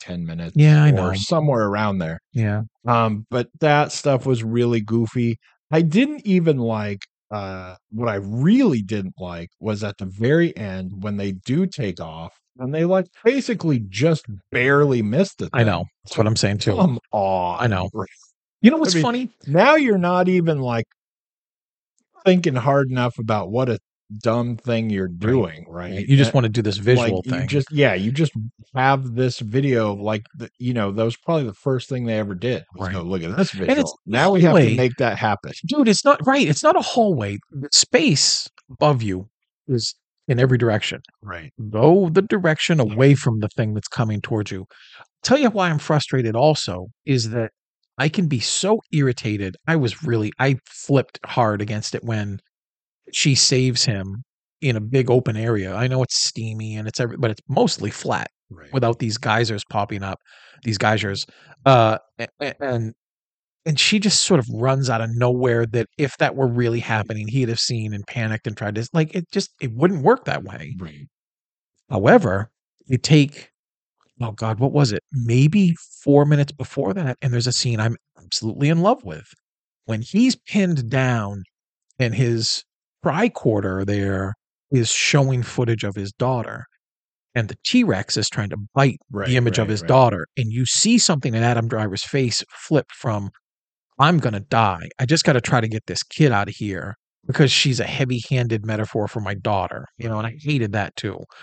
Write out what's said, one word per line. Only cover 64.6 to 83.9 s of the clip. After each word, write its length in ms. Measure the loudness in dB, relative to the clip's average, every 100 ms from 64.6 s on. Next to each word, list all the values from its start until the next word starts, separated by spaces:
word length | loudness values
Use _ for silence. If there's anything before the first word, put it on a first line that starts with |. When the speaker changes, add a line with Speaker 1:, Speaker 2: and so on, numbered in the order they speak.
| 0 0 0
Speaker 2:
out 120 | -2
of 80 | -2 0
nowhere 500 | 2 2 2 2 0
that 220 | -2 -4 -2
if 180 | -4 0
that 180 | -2 0
were 120 | 0
really 320 | 0 0 0
happening, 480 | -2 -2 -2 -6 -4
he'd 220 | -2 -2
have 100 | -2
seen 340 | -4 -4 -4
and 120 | -8 -10
panicked 400 | -6 -4 -4 -6
and 80 | -6
tried 200 | -6 -6
to, 120 | -4
like, 200 | -2 -2
it 120 | -4 -6
just, 180 | -4 -6 -6
it 140 | -8
wouldn't 300 | 0 0 2
work 200 | 2 2 0
that 180 | -6
way. 320 | -6 -14 -12 -12
Speaker 1:
Right. 280 | -14 -16 -20 _ _ _ _ _ _ _ -8
Speaker 2:
However, 600 | -2 4 4 4 -2 -6 _ _ _ -4
you 120 | -2
take, 520 | 4 4 4 -2 -20 _ _ _ _ _ _ -10
oh 100 | -8
God, 260 | -4 -4 0
what 120 | 2
was 200 | 4 2
it? 100 | 0 -6
Maybe 640 | -6 0 4 4 4 2 2 -6 -8
four 220 | 2 4 6
minutes 260 | 4 0
before 420 | -4 -10 -6 -4
that, 240 | -2 -4 -4
and 120 | -4
there's 140 | -2 -2
a 40 |
scene 280 | -2 -2 -2
I'm 160 | -2 -4 _ _
absolutely 460 | -10 -6 -6 -2 0
in 120 | 2
love 220 | 2 0
with. 220 | -4 -14 -16 _ _ _ _ _ -8
When 160 | -6
he's 320 | -2 2 2 0
pinned 540 | -2 0 0 0 0
down 520 | 0 0 0 -2 -8 -14 _ _ _ _ -4
and 160 | -2
his 500 | 0 0 0 -2 -6 -10 _ _ _
tricorder 800 | -2 0 0 0 0 0 0 -2
there 480 | -2